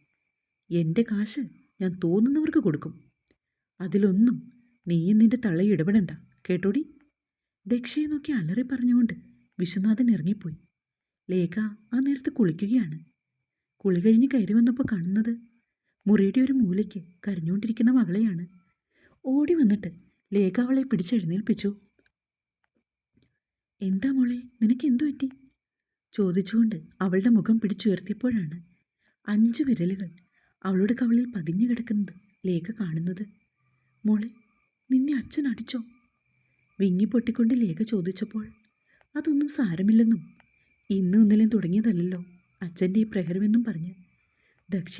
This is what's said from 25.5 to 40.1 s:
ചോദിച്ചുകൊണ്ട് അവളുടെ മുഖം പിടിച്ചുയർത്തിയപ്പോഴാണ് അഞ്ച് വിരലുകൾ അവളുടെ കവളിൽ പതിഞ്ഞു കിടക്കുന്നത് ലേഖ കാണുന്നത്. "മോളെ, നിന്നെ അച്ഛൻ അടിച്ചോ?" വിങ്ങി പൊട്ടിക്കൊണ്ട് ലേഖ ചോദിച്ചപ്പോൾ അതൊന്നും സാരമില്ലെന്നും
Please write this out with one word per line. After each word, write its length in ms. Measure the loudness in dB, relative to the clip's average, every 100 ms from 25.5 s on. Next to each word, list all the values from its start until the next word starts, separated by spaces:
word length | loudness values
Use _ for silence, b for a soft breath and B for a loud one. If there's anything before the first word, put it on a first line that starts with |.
| _ _ _ _ _ _ -2
ചോദിച്ചുകൊണ്ട് 640 | 0 0 0 2 2 0 -10 _
അവളുടെ 280 | 0 2 4
മുഖം 280 | 2 4 2
പിടിച്ചുയർത്തിയപ്പോഴാണ് 960 | 0 -2 0 -2 -4 -6 -2 -2 -4 -10 -18 _ _ _ _ _ -4
അഞ്ച് 340 | 2 2 2
വിരലുകൾ 460 | 0 0 0 -4 -8 -14 _ _ _ _
അവളുടെ 300 | -2 0 2
കവളിൽ 320 | 0 2 2 0
പതിഞ്ഞു 400 | -4 -4 -2 0
കിടക്കുന്നത് 460 | -2 -2 -4 -4 -8 _ _ -4
ലേഖ 220 | -4 -4
കാണുന്നത്. 520 | -8 -6 -4 -6 -6 -12 _ _ _ _ _ _ _
"മോളെ, 260 | 0 0 -2 -12 _ _ _ _ _
നിന്നെ 240 | 0 2
അച്ഛൻ 320 | -2 -4 -4 -4
അടിച്ചോ?" 320 | -4 -6 -10 -10 _ _ _ _ _ _ _ _ _
വിങ്ങി 260 | 0 0 0
പൊട്ടിക്കൊണ്ട് 480 | 0 -2 0 0 2
ലേഖ 240 | 0 -2
ചോദിച്ചപ്പോൾ 600 | -4 -2 -4 -6 -8 -8 -12 -18 _ _ _ _ _ -8
അതൊന്നും 340 | -2 0 0
സാരമില്ലെന്നും 720 | -2 -2 0 4 4 4